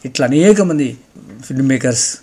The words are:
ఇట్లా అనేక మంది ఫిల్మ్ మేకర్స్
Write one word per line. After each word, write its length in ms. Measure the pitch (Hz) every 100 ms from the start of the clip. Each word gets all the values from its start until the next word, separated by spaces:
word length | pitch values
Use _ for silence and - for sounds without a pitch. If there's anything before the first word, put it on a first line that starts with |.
ఇట్లా 220 | 127 - 127
అనేక 340 | 143 185 208
మంది 380 | 185 151 131 120 _ - - 107
ఫిల్మ్ 240 | 131 131 135
మేకర్స్ 500 | 131 131 117 - -